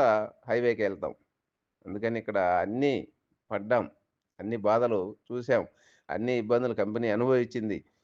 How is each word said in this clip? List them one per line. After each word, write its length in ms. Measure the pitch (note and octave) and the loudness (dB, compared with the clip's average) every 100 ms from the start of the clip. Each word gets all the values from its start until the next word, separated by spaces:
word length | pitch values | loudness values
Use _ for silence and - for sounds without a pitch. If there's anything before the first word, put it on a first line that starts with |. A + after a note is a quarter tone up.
| B2+ G#2+ G#2+ - B2 | 4 4 0 -8 -2
హైవేకి 340 | A2+ A#2+ G#2+ | 0 2 2
వెళ్తాం. 320 | G2+ F2+ D2+ - _ _ _ _ _ _ - | -2 -2 -8 -8 _ _ _ _ _ _ -12
అందుకని 320 | G2+ A2+ A#2 | -6 -4 -4
ఇక్కడ 180 | A2 G2+ | -2 0
అన్నీ 720 | F2+ F2+ G2 A#2+ C#3+ A2+ - _ _ _ - | 2 2 0 0 0 0 -6 _ _ _ -8
పడ్డాం, 400 | G#2 G#2 A#2+ F2+ - _ _ _ - | -6 0 0 0 -8 _ _ _ -12
అన్ని 180 | G2+ A2+ | -8 -2
బాధలు 580 | G2+ A2+ A#2+ G#2 F#2 - - | 2 2 2 0 -2 -8 -10
చూసాం, 360 | B2 A#2+ A#2 F2 _ _ _ - | -8 0 0 0 _ _ _ -10
అన్ని 280 | E2+ A#2+ B2 | -6 -2 -2
ఇబ్బందులు 360 | G#2+ A#2+ B2+ | 2 2 2
కంపెనీ 360 | G#2+ G2+ A2+ A#2 | 0 -2 -2 0
అనుభవించింది. 720 | G#2+ B2+ B2+ A#2 A#2+ G#2+ F#2 - _ | 0 2 2 0 -4 -4 -6 -8 _